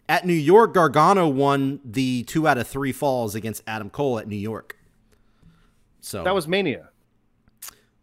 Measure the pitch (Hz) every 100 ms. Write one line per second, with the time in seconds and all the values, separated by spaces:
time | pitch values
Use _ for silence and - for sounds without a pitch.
0 | - 170 180 170 143 208 220 185 160 147
1 | 165 196 160 131 139 139 135 143 123 120
2 | 131 123 - 165 156 123 110 135 139 123
3 | 147 127 110 107 110 104 - 110 104 -
4 | 143 113 104 101 107 107 - - _ _
5 | _ _ _ _ - _ _ _ _ _
6 | - - 175 196 151 190 170 92 - _
7 | _ _ _ _ _ - - - _ _